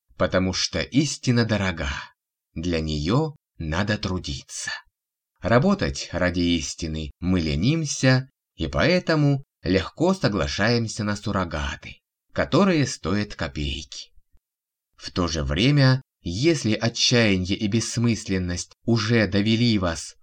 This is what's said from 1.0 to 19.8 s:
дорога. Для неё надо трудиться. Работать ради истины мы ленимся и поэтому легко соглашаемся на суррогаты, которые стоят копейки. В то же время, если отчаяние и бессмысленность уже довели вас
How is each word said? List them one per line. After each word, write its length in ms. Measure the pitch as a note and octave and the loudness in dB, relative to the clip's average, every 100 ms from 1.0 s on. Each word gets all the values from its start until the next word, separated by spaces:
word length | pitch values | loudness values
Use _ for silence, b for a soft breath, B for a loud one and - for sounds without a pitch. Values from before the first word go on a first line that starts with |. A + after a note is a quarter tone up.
| D3+ - - A#2+ A2 | 0 -2 0 2 2
дорога. 460 | G#2+ F#2+ E2 D2 C2+ - _ _ _ _ - | 0 0 -2 -4 -6 -10 _ _ _ _ -6
Для 240 | E2+ E2 | -2 -2
неё 560 | D#2 D2+ D2+ A#2+ D#3+ - _ _ | -2 -2 0 0 0 -6 _ _
надо 400 | D#2 D#2+ G#2 G#2+ | -4 -2 0 -2
трудиться. 760 | G2+ F#2 - C2+ - - - - - _ _ _ _ _ | -2 -6 -6 -10 -10 -10 -8 -10 -12 _ _ _ _ _
Работать 680 | F#2+ A#2+ F3 G3+ D#2 C#2 - | 2 4 4 0 -2 -4 -8
ради 280 | E2+ F2+ F2 E2+ E2+ | -2 0 2 2 0
истины 540 | D2 - D#2+ D#2 D2+ - | -2 -8 -6 -6 -8 -6
мы 200 | F2 F#2 | 0 2
ленимся 880 | D#2+ D2 G#2+ D#3+ D3+ - C3 C3 C3 _ _ _ | 2 0 2 0 -2 0 4 2 0 _ _ _
и 120 | - | -4
поэтому 760 | C#2 A2 F3+ F3 D#3+ C#3+ C#3 - _ | 0 2 2 2 2 4 2 -2 _
легко 500 | - F#2 F2 - F3 | 0 0 0 0 0
соглашаемся 920 | F#3+ C3+ G2+ C#2+ - G#2 A#2+ A2+ - | 2 0 0 -2 0 0 0 -2 -4
на 120 | G#2 G2+ | -4 -4
суррогаты, 840 | - G2 F2+ D#2+ D2 D2 - - _ _ _ | -4 -2 -2 -4 -6 -8 -14 -20 _ _ _
которые 540 | - F2 D3 G3 E3 C3 | -4 0 2 4 2 0
стоят 480 | - D#2 G2+ G#2 - | -4 -4 -2 -4 -6
копейки. 760 | D#2+ D2+ C#2+ - - - - - _ _ _ _ _ _ _ _ | -8 -6 -6 -6 -10 -16 -18 -20 _ _ _ _ _ _ _ _
В 140 | - | -10
то 160 | - E2+ | -4 -2
же 160 | D#2+ | -2
время, 580 | C#2 C#2+ A#2+ D3 C3+ C3 - _ | -2 0 2 6 4 4 -2 _
если 520 | - F2 D3+ D#3 A2 | -8 -2 0 2 0
отчаяние 840 | A2 A2+ - - A#2+ A2+ F#2+ F2+ G2 | 0 -2 0 2 4 4 2 0 -2
и 100 | A2 | 0
бессмысленность 1040 | A2+ A2 - A#2 A2 - F#2+ F2+ F2 - _ - | 0 0 0 0 0 -2 -4 -2 -6 -8 _ 0
уже 420 | A#2 G#2 A#2 G2+ | 0 2 2 2
довели 500 | G2 G#2 A2+ A#2+ | 2 2 4 4
вас 380 | G#2+ | 4